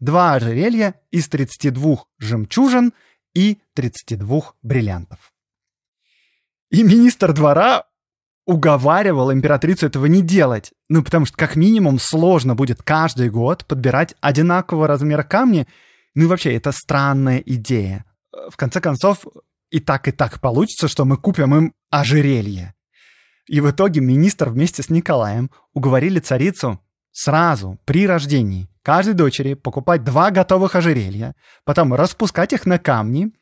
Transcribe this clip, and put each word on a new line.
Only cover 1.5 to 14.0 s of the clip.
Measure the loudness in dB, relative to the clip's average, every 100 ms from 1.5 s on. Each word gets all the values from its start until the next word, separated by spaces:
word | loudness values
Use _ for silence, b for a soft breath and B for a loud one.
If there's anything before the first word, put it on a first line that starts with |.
| -4 -4
двух | 0 0 -2 -4 -12
жемчужин | -6 -4 -2 0 2 2 0 b b b _
и | 0 0 -2 _
тридцати | -6 -6 -6 -8 -8
двух | -4 -4 -4 _
бриллиантов. | -4 -2 -2 -6 -10 -20 _ _ _ _ _ _ _ _ _ _ _ _ _ _ -2
И | 2
министр | 6 6 6 4 0
двора | 2 2 4 2 0 -4 _ _ _ _ _ -2
уговаривал | 2 2 2 2 2 2 0 0
императрицу | 0 2 0 0 0 -2
этого | 0 2
не | 4
делать. | 4 2 2 0 -8 _ -2
Ну, | 0
потому | 2 0 0
что, | -2
как | -2
минимум, | 2 2 4 2 0
сложно | 0 2 2 2 2
будет | 0 -2 -4
каждый | -2 -2 -2 -2 -2
год | 0 -2 -4 -6
подбирать | -4 0 0